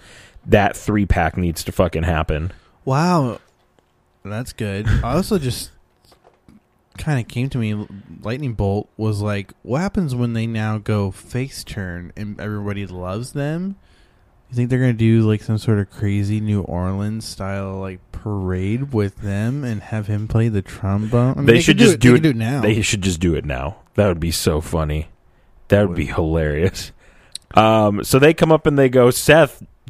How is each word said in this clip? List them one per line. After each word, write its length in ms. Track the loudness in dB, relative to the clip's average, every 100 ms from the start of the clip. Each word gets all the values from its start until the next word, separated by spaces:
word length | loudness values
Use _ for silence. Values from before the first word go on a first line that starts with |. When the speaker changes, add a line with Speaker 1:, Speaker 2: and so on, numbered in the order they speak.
| -20 -20 -20 -20 2
Speaker 1:
that 300 | 2 2 -2
three-pack 600 | -2 -2 2 0 0 -2
needs 280 | -4 -4
to 80 | -8
fucking 300 | 0 0 0
happen. 480 | -2 -2 -2 -4 -6 -10 _ _
Speaker 2:
Wow. 560 | -2 0 2 2 0 -4 _ _ _ _ _ _ _ _
That's 280 | -10 -8 -8
good. 340 | -8 -6 -4 0
I 260 | 0 0
also 240 | -2 0 -2
just 320 | -2 -6 -10 _ _ _ _ _ _ _ _ -20 _ _ _ -10
kinda 240 | -4 -4
came 240 | -4 -6 -4
to 100 | -4
me, 280 | -4 -4 -8 -14 -20 -14
Lightning 300 | -8 -6 -6
Bolt 360 | -2 -2 -2 -4 -4
was 220 | -4 -2
like, 300 | -2 -4 -8 -16
"What 180 | -6 -4
happens 340 | -2 -2 -2
when 200 | -2 -2
they 120 | -2 -4
now 300 | -4 -4 -4
go 320 | -2 -2 -2
face 540 | -6 -10 -8 -8 -10
turn 480 | -12 -10 -8 -10 -12 -12
and 220 | -12 -10
everybody 460 | -8 -6 -6 -6 -8
loves 460 | -8 -8 -8 -8
them?" 440 | -6 -6 -4 -6 -10 _ _ _ _ _ _ _
You 60 | -2
think 120 | 0
they're 100 | 2
gonna 120 | 2
do, 300 | 4 4 6
like, 200 | 4 2
some 140 | 0 -2
sort 220 | 2 0
of 120 | 0
crazy 480 | -4 -2 0 0 -2
New 220 | 0 -2
Orleans 640 | -2 -4 -2 -2 -4 -6
style, 540 | -10 -10 -8 -6 -6 -8
like, 220 | -10 -12 _
parade 800 | -12 -6 -4 -2 -2 -2 -2 -2
with 300 | 0 -2 -4
them 420 | -6 -2 -2 -4
and 160 | -4 -6
have 260 | -6 -8 -4
him 200 | -4 0
play 200 | 0 2
the 120 | 0
trombone? 720 | -4 -6 -2 -2 0 2 2
I 40 | 2
mean, 100 | 4
Speaker 1:
They 60 |
Speaker 2:
they 60 | 6
Speaker 1:
should 180 | 6 6
Speaker 2:
could 0 |
do 60 |
Speaker 1:
just 100 | 6
Speaker 2:
it, 60 | 8
Speaker 1:
do 80 | 6
Speaker 2:
they 40 |
Speaker 1:
it 20 | 6
Speaker 2:
could 40 |
do 60 | 6
it 60 | 0
now. 240 | -2 0
Speaker 1:
They 220 | 0 0
should 180 | 0 -2
just 180 | -2 0
do 140 | 0
it 100 | 0 -4
now. 300 | -6 -6 -10 _
That 140 | 0 2
would 120 | 2
be 100 | -2
so 300 | -2 0 0
funny. 480 | -2 -2 -2 -4 -6 -14 _ _ _ _ 0
That 200 | 2 2
would 80 | -2
be 80 |
Speaker 2:
Would. 100 | -4
Speaker 1:
hilarious. 800 | -2 -2 0 -2 0 -2 -2 -14 -18 _ _ _ -20 -2
Um, 500 | 2 4 4 2 0
so 140 | 2 4
they 160 | 6
come 180 | 4 4
up 140 | 4 2
and 120 | 4
they 120 | 4
go, 200 | 6 4
"Seth, 520 | 4 4 6 6 0 -20 _ 0